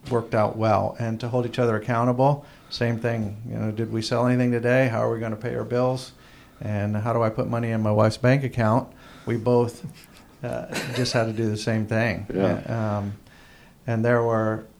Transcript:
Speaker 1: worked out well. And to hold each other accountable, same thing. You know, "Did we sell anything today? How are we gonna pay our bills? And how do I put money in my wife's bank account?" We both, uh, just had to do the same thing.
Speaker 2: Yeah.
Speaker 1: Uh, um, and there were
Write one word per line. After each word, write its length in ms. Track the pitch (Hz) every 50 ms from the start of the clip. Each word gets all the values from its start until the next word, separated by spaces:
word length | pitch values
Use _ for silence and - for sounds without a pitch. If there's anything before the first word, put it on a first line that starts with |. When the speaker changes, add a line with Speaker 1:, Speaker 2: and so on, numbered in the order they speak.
| - -
Speaker 1:
worked 240 | 123 117 113 - -
out 200 | 113 107 104 - 110
well. 380 | 110 113 107 98 98 107 - -
And 200 | 120 113 113 110
to 80 | - 120
hold 160 | 120 127 120
each 140 | 120 - -
other 160 | 123 117 110
accountable, 680 | 107 107 - 123 113 120 123 123 120 131 139 147 143 - - - - - -
same 300 | - - 120 117 117 113
thing. 380 | 120 120 117 113 110 101 104 107 113 120
You 80 | 117
know, 160 | 110 110 110
"Did 200 | 107 107 117 113 113
we 80 | 113
sell 260 | 110 - 127 117 120 127
anything 240 | 127 123 123 123
today? 360 | 120 120 117 123 123 127 135 123
How 120 | 113 113 113
are 80 | 117 117
we 60 | 113
gonna 160 | 113 113 110
pay 200 | 107 - 120 123
our 80 | 120 113
bills? 480 | 110 120 123 127 127 131 127 - - - - - - - - - - - -
And 380 | - 107 104 104 101 104 104 107
how 160 | 107 120 117
do 80 | 117
I 80 | 117 110
put 180 | 110 - 127 -
money 220 | 117 117 120 117
in 100 | 113 113
my 100 | 107 107
wife's 260 | 107 107 110 110 110 -
bank 260 | - 123 131 143 139
account?" 460 | 123 - - 117 107 110 123 127 - - - - - - - -
We 120 | - 117 117
both, 480 | 104 123 123 120 120 117 120 - - 156 - - - - - - - - - - -
uh, 300 | 120 123 120 - - - - - - 123
just 180 | 123 127 120 -
had 120 | 123 113
to 80 | 113 110
do 160 | 110 117 110
the 80 | 104 107
same 280 | - - 113 110 107
thing. 400 | 104 117 110 113 117 92 85 101 - -
Speaker 2:
Yeah. 280 | 92 98 92 87 - - -
Speaker 1:
Uh, 60 | 113 117 110 107 104 104
um, 140 | 101 101 101 - - - - - - - - - - - - - - -
and 160 | 117 113 110
there 200 | 120 123 120 117
were 420 | 117 113 113 110 110 110 110 107 - -